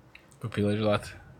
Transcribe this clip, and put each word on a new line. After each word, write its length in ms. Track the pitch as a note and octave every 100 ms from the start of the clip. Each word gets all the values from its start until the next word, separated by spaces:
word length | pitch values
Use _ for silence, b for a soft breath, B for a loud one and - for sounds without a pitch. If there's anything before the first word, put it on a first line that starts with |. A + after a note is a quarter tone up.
| - - - -
Pupila 340 | A2+ G#2 G2+
dilata. 360 | G#2 G#2+ G#2 - - -